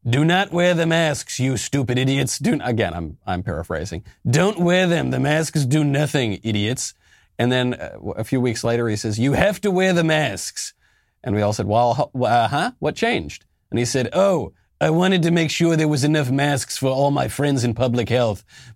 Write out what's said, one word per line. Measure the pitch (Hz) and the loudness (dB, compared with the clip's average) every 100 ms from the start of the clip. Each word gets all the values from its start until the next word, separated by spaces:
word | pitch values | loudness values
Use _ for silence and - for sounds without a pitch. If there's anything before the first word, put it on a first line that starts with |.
| 120 | 0
"Do | 127 | 2
not | 156 180 202 | 4 2 2
wear | 170 175 | 2 2
the | 170 165 | 2 2
masks, | 165 160 139 - - | 2 0 -2 -6 -2
you | 131 120 | -2 -2
stupid | - 143 120 123 | -2 -2 0 0
idiots." | 131 135 135 - | 2 0 0 -2
Do | 156 | 0
n-, | 156 | 0
again, | 123 113 95 | -2 0 0
I'm, | 85 80 78 - | -2 -8 -10 -6
I'm | 90 | -4
paraphrasing. | 87 78 85 80 87 82 - - - | -4 -6 -4 -6 -6 -8 -12 -8 0
"Don't | 135 185 220 | 2 2 2
wear | 175 180 185 | 2 2 2
them. | 165 131 | 0 0
The | 127 | 0
masks | 139 156 156 160 | 0 0 0 -2
do | 131 151 | 0 2
nothing, | 147 139 147 147 117 95 | 2 0 0 0 -2 -2
idiots." | 113 107 104 131 - - _ _ _ - | -2 -2 -2 -4 -8 -12 _ _ _ -2
And | 120 | 0
then, | 127 123 | 2 0
uh, | 120 - - | -4 -10 -12
w-, | 101 | -10
a | - | -8
few | 110 135 | -2 0
weeks | 123 113 | 0 0
later, | 117 117 117 | -2 0 0
he | 104 | -2
says, | 113 104 | -2 0
"You | 131 | 0
have | 143 202 196 | 0 -2 -2
to | 208 | -2
wear | 180 190 | 0 2
the | 175 | 2
masks." | 160 156 143 95 - - - _ _ _ _ _ | 2 0 -2 -6 -10 -10 -14 _ _ _ _ _
And | - | -4
we | 104 | 0
all | 104 | 0
said, | 107 95 | 0 0
"Well, | 107 120 | 2 2
hu-, | 117 - | 2 -2
w-, | 131 120 | -2 2
uh, | 120 110 | 2 2
huh? | 143 214 - | 0 -4 -4
What | 151 - | -6 -2
changed?" | 226 214 73 - _ _ _ | -2 -2 -6 -14 _ _ _
And | 113 | -4
he | |
said, | 120 135 123 | 0 0 0
"Oh, | 170 196 175 110 _ _ _ | 2 2 2 -4 _ _ _
I | 156 | 0
wanted | 160 185 190 | 2 2 2
to | 165 | 2
make | 170 160 | 2 0
sure | - 170 160 | 2 2 2
there | 156 | 2
was | 151 | 2
enough | 147 156 131 | 2 2 0
masks | 135 143 139 - - | 0 0 -2 -4 -4
for | 135 | -2
all | 131 139 | 2 2
my | 139 123 | 2 -2
friends | - 143 139 | -2 0 0
in | 120 | 0
public | 113 127 120 110 | 0 0 0 0
health. | 123 120 98 _ - - | 2 2 -2 _ -20 -20